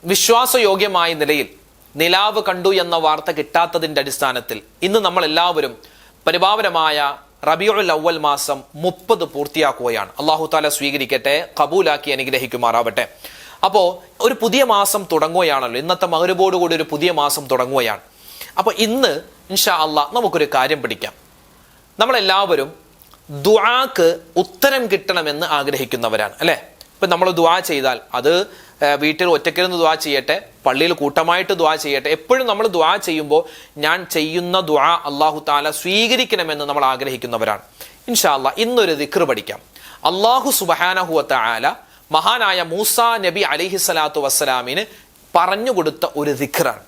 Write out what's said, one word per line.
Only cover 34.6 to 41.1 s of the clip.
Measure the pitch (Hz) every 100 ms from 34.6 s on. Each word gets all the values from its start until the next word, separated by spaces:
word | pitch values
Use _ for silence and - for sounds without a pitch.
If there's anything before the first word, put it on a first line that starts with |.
| 170
ദുആ | 151 147 170 147
അല്ലാഹു | 143 156 151 156
തആല | 143 151 151
സ്വീകരിക്കണമെന്ന് | 180 202 226 247 254 202 165 147 147
നമ്മൾ | 147 135
ആഗ്രഹിക്കുന്നവരാണ്. | 131 135 127 123 117 107 101 - - - - -
ഇൻഷാ | 226 185 139
അല്ലാ | 135 135
ഇന്നൊരു | 226 247 196 147
ദിക്ർ | 143 196 160
പഠിക്കാം. | 113 - 104 - - - - 151
അല്ലാഹു | 185 214 262 277
സുബ്ഹാനഹു | 254 180 160 175 185 180